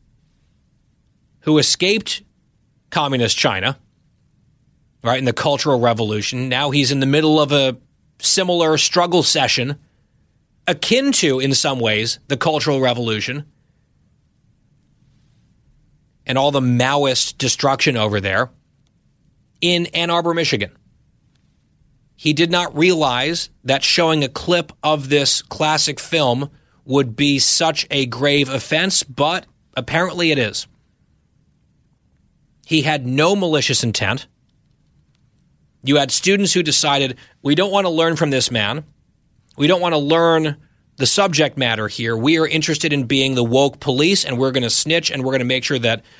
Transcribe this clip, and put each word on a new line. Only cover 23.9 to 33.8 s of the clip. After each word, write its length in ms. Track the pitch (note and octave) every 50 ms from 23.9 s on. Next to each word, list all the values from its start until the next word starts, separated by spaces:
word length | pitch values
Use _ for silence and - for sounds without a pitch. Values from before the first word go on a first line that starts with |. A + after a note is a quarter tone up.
| - - E3+ D#3+ D#3+ D#3 C#3+
a 40 | B2
clip 440 | - - - - F3 E3+ E3 - - _ -
of 280 | D3+ D#3 D3+ C3+ C3
this 320 | C#3+ C#3+ C#3 C3+ - - -
classic 580 | - - - D#3 D3+ D#3 D3+ - D#3 C#3 -
film 500 | - - E3+ D#3+ D3 B2+ A#2+ C3 C#3+ C#3+ - _ _ _ _ _ _
would 300 | C3 C3 C#3+ C#3 A#2+ A2
be 240 | C3 C#3+ C#3+ C#3+ C3+
such 480 | - - - - E3 E3 D3 - - -
a 180 | D3+ C#3+ C3+
grave 420 | B2 A2+ A#2 C#3 C#3+ C#3+ C#3+ C#3+ C3
offense, 560 | C3+ C3 - - D#3 D#3 F3+ F#3+ - - -
but 420 | - B2 - C#3+ D#3 F3 F3+ - - _ _ _ _ -
apparently 560 | C3 B2 - - D#3+ F3+ F3+ - F3+ F3 D#3+ D3
it 60 | C#3
is. 280 | A#2 G#2 - - - - _ _ _ _ _ _ _ _ _ _ _ _ _ _ _ _ _ _ _ _ _ _ _ _ _ _ _ _ _ _ _ _ _ _ _ _ _ _ _ -
He 140 | D#3+ D#3 C3
had 240 | D#3 D#3 D3 B2
no 300 | B2 C3 C#3 D#3 F3 G3+
malicious 480 | G#3 F#3 E3+ D#3 C#3+ B2+ - C3 -